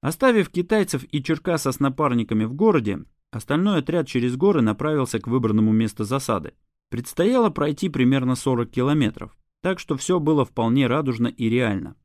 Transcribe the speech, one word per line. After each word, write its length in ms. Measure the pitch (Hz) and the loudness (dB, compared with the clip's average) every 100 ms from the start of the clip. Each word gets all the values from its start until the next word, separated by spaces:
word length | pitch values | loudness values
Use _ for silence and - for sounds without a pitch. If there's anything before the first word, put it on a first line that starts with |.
Оставив 500 | - 160 262 226 185 | -6 2 2 4 0
китайцев 540 | 175 175 220 190 139 - | -2 0 0 0 -4 -4
и 100 | 151 | -6
Черкаса 480 | 135 156 - 170 139 | -2 -4 0 -2 -2
с 80 | 127 | 0
напарниками 640 | 139 135 147 120 110 110 | -2 0 0 0 0 -2
в 100 | 110 | -2
городе, 520 | 139 220 170 104 87 78 _ _ | 2 4 4 0 -6 -8 _ _
остальной 480 | 113 - 147 196 185 | -14 -4 0 2 0
отряд 300 | 135 165 143 | 0 -2 -2
через 280 | 127 123 127 | -2 -2 0
горы 260 | 185 175 | 2 4
направился 580 | 110 104 143 151 127 113 | 2 0 -2 -2 -2 -4
к 80 | - | -2
выбранному 420 | 127 113 107 110 | 0 2 2 4
месту 320 | 107 113 - | 2 0 -4
засады. 520 | 104 135 - 104 76 _ _ _ _ | -4 -4 -2 -4 -4 _ _ _ _
Предстояло 640 | - - - 185 254 226 | -12 -10 -2 2 2 2
пройти 380 | 151 147 143 190 | 0 -4 -2 -4
примерно 460 | 147 127 135 127 | 2 2 4 0
сорок 380 | 127 - 123 117 | -2 0 -2 -2
километров, 640 | - 127 151 117 - 107 _ _ _ | -2 0 2 0 -2 -16 _ _ _
так 160 | 180 185 | -4 -4
что 180 | - 139 | -4 -6
все 220 | - 180 | 0 0
было 260 | 147 151 | 2 2
вполне 440 | 127 - 113 127 127 | 0 0 0 2 2
радужно 400 | 131 131 113 117 | 0 -2 -2 -2
и 200 | - 113 | -2 0
реально. 460 | 117 123 98 - - | 0 0 -2 -6 -16